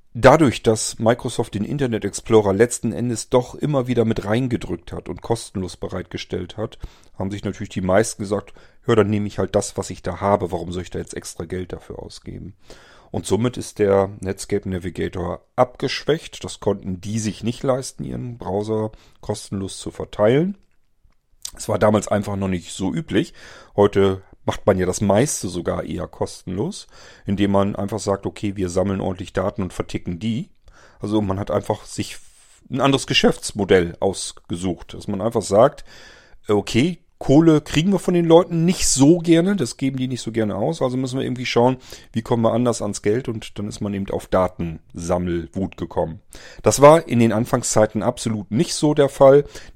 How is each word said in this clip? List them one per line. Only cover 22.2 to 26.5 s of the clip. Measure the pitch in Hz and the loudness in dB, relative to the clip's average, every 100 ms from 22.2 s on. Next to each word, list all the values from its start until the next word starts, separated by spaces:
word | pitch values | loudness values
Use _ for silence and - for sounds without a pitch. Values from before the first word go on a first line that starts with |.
| 101 98 | -2 -4
noch | 98 | -2
nicht | 90 - | -4 -6
so | - 92 | -4 -4
üblich. | 82 78 107 165 - - - - - | -4 -2 -2 -2 -8 -20 -20 -6 4
Heute | 101 101 98 95 - - - | 4 6 2 0 -8 -10 -8
macht | - - | -2 0
man | 95 | 2
ja | 90 | 2
das | 90 | 0
meiste | 101 98 143 - 98 | 2 2 2 -2 -6
sogar | 87 85 87 | -6 -4 -6
eher | - 87 82 | -6 -8 -10
kostenlos, | - 98 - - | -8 -8 -8 -8